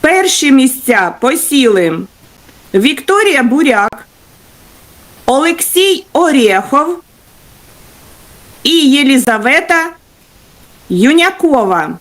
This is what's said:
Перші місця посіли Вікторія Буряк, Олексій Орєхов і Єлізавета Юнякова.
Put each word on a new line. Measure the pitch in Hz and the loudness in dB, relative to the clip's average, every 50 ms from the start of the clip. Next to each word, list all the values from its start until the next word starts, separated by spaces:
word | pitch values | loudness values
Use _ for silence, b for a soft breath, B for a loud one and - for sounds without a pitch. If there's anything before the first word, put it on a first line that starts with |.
Перші | - 302 349 381 381 381 - - 320 285 | 0 0 0 2 0 0 -2 -2 0 2
місця | 269 269 262 262 262 - - - 240 208 185 175 170 - | 4 4 4 2 -2 -4 -2 0 0 0 0 -2 -4 -4
посіли | - 254 294 330 - - 294 277 262 233 208 190 175 165 165 165 190 - _ _ - - _ _ _ - - - - - - | -4 -2 -2 -2 -4 -2 0 2 2 2 2 2 0 0 -2 -6 -10 -14 _ _ -20 -20 _ _ _ -20 -20 -20 -20 -4 -2
Вікторія | 196 202 277 302 277 - - 381 403 427 415 339 277 247 | 0 0 0 -4 -4 -4 -2 -2 0 0 0 0 0 0
Буряк, | 240 233 294 320 - 240 208 202 208 - - - _ _ _ _ _ _ _ - _ _ - - - - - - - - - - - - - - | 0 0 0 0 2 2 0 0 -2 -4 -8 -12 _ _ _ _ _ _ _ -20 _ _ -20 -20 -20 -20 -20 -20 -20 -20 -20 -20 -20 -20 -10 -4
Олексій | - 247 277 311 330 339 330 - - - 359 381 392 381 - - _ _ | -2 -2 0 0 0 -2 -4 -6 -4 -2 0 2 0 0 -2 -4 _ _
Орєхов | 277 349 330 294 269 233 208 190 190 196 - 269 277 302 330 349 349 - _ _ _ _ _ _ - - - - - - - - - - - - - - - - - - - - - - - - - - | 0 0 2 2 2 2 2 0 0 -2 0 -2 0 0 -2 -6 -10 -12 _ _ _ _ _ _ -20 -20 -20 -20 -20 -20 -20 -20 -20 -20 -20 -20 -20 -20 -20 -20 -20 -20 -20 -20 -20 -20 -20 -20 -8 -4
і | - | -2
Єлізавета | 330 339 311 269 262 285 285 262 277 254 - - 226 214 208 247 277 320 339 339 349 330 330 349 339 - _ _ _ _ _ _ _ _ _ _ _ _ - - _ _ _ - | 0 2 2 2 2 2 2 2 2 2 2 0 -2 -2 0 0 0 0 0 0 -2 -2 -2 -6 -10 -16 _ _ _ _ _ _ _ _ _ _ _ _ -20 -20 _ _ _ -6
Юнякова. | 185 180 202 262 302 330 339 370 381 370 - 330 285 254 214 190 185 170 156 156 170 175 | -2 0 2 2 2 2 2 0 -2 0 0 2 2 2 0 0 -2 -2 -2 -6 -8 -14